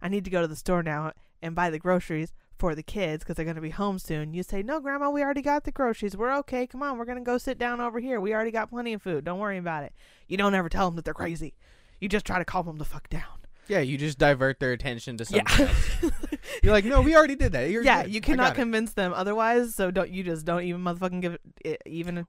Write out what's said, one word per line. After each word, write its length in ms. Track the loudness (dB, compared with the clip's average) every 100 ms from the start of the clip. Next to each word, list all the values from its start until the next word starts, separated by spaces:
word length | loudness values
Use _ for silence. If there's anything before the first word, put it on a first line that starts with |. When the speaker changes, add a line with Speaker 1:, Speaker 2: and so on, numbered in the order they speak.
Speaker 1:
"I 60 | -4
need 160 | -4 -2
to 40 |
go 100 | 0
to 60 | 0
the 80 | -2
store 280 | 0 0
now 300 | 0 -4 -6 -8 -18 _
and 140 | -6 -2
buy 160 | 0
the 80 | 0
groceries 540 | 2 2 0 -4 -4 -10 _ -2
for 180 | -2 -2
the 80 |
kids 400 | -6 -4 -2 -4
'cause 140 | -6 -6
they're 80 | -6
gonna 160 | -6
be 80 | -6
home 280 | -4 -2 -2
soon," 340 | -4 -6 -4
you 100 | -8
say, 180 | -4 -4
"No, 200 | -4 -4
Grandma, 280 | -4 -2 0
we 120 | 0
already 180 | 0 0
got 220 | 0 0
the 80 | 0
groceries. 460 | 0 0 0 -4 -2
We're 160 | -2 -2
okay. 280 | -2 -4 -4
Come 160 | -4
on, 140 | -6 -6
we're 80 | -8
gonna 160 | -6
go 160 | -2 -2
sit 200 | -2 -2
down 220 | -2 -2
over 200 | -4 -4
here. 180 | -2 -2
We 140 | 0
already 180 | 0 0
got 180 | -2 -4
plenty 220 | -6 -6
of 100 | -6
food. 220 | -4 -4
Don't 160 | -4 -4
worry 180 | -4 -4
about 260 | -4 -6 -8
it." 80 | -12 -20 _ -6
You 80 | 0
don't 180 | 4 2
ever 120 | 2
tell 200 | 2 0
'em 80 | 0
that 80 | -6
they're 80 |
crazy. 400 | -4 -4 -4 -8 -12 _ -20 _ -10
You 80 | -2
just 160 | -2 0
try 120 | -2
to 60 | -2
calm 220 | -4 -4
'em 80 | -4
the 60 | -4
fuck 220 | -4 -6
down. 140 | -6 -6 -10 -16 -16 0
Speaker 2:
Yeah, 100 | 2
you 160 | 2 0
just 180 | -2 4
divert 420 | 6 6 2 2
their 120 | -2
attention 420 | -2 -4 -6 -8 -8
to 80 | -2
Speaker 1:
Yeah. 140 | 0 4
Speaker 2:
something 200 | 4 6
else. 440 | 4 4 2 0 0 -4 -8 -10
Speaker 1:
<laughs> 140 | 4
Speaker 2:
You're 100 | 6
like, 120 | 6 6
"No, 160 | 6
we 140 | 8 8
already 200 | 8 4
did 160 | 2
that. 180 | 2 0
You're 140 | 2
Speaker 1:
Yeah, 180 | 4 4
Speaker 2:
good. 80 | 2
Speaker 1:
you 40 | -2
Speaker 2:
I 40 |
Speaker 1:
cannot 220 | 2 4
Speaker 2:
got 80 | 4
it." 20 | 2
Speaker 1:
convince 380 | 0 0 -2
them 200 | 0 0 0
otherwise, 600 | 0 2 2 2 2 0
so 160 | 0
don't, 180 | 0 -2
you 140 | -4
just 200 | -4 -4
don't 200 | -2 -2
even 180 | -2 -4
motherfucking 400 | -4 -2 -4 -2
give 120 | -4
it, 80 | -6 -14 -10
it 180 | -6 -6 -8
even 400 | -8 -6 -6